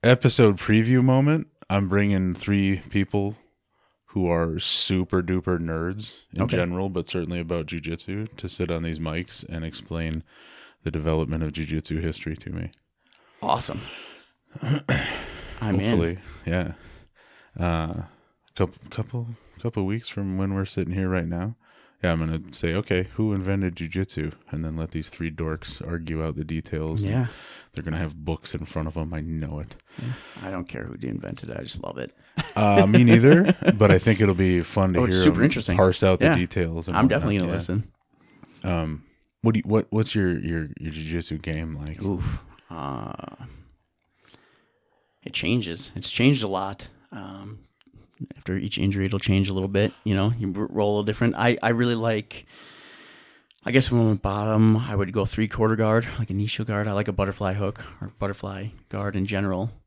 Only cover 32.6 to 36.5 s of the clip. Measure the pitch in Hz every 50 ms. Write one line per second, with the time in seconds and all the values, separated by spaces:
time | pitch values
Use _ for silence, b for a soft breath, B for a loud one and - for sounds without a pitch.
32.6 | 107 104 101 98 98 98 107 120 123 117 113 117 117 139 156 175 196 - 185 -
33.6 | - - 113 104 107 98 95 90 - 113 107 95 107 98 95 87 95 92 90 87
34.6 | 85 - - 104 95 92 90 87 127 113 92 92 92 90 85 87 117 156 - 123
35.6 | 107 - 87 98 95 95 90 - - 95 92 - 123 156 160 127 90 -